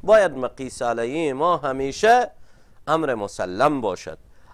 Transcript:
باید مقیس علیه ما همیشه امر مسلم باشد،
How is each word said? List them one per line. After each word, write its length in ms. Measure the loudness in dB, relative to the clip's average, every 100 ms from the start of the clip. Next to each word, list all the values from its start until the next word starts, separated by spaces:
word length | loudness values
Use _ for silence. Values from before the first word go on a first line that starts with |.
باید 300 | 4 4 4
مقیس 500 | 0 -6 -6 -12 -6
علیه 500 | -4 -2 -2 -2 -2
ما 240 | 0 0 0
همیشه 720 | -2 -4 -4 0 4 4 2 -6 -20 -20 -20 -12 -2
امر 280 | 0 0
مسلم 680 | -2 -4 -6 -4 2 2 2
باشد، 380 | -2 -4 -8 -16 -18 -20 -20